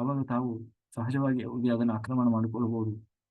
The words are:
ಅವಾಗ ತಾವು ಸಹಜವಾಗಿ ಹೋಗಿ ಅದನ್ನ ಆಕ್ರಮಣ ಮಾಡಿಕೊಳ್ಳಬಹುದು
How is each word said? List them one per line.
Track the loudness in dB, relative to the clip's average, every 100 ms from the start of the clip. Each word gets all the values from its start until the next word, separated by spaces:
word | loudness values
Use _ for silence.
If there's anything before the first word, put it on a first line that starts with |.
ಅವಾಗ | -2 -2
ತಾವು | 0 -2 -2 -4 -10 _ _
ಸಹಜವಾಗಿ | -6 -2 0 2 0
ಹೋಗಿ | -2 -2 0
ಅದನ್ನ | 2 2
ಆಕ್ರಮಣ | 0 0 2 4
ಮಾಡಿಕೊಳ್ಳಬಹುದು | 4 0 0 0 0 -2 -4 -12 _ _